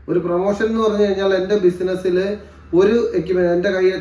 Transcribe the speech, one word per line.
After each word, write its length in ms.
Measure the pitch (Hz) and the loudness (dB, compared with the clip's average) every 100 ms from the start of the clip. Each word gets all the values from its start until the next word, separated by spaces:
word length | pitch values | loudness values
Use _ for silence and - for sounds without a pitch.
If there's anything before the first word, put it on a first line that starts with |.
| - | -4
ഒരു 80 | 170 175 | -2 0
പ്രൊമോഷൻ 360 | 175 196 202 220 | -2 -2 0 -2
എന്ന് 100 | 226 220 | 0 0
പറഞ്ഞു 200 | 208 202 | 2 0
കഴിഞ്ഞാൽ 240 | 190 196 190 | 0 0 0
എൻ്റെ 160 | 190 208 180 | 0 2 2
ബിസിനസ്സിൽ 500 | 175 185 180 185 180 196 208 - - - 170 | 0 -4 -2 -2 0 -2 -6 -12 -20 -2 2
ഒരു 140 | 202 233 - 180 | 4 2 0 -2
എക്യുപ്മെന്റ്, 320 | 170 180 175 175 | -2 0 0 0
എൻ്റെ 140 | 202 190 | 0 2
കയ്യിൽ 240 | 185 190 | 0 0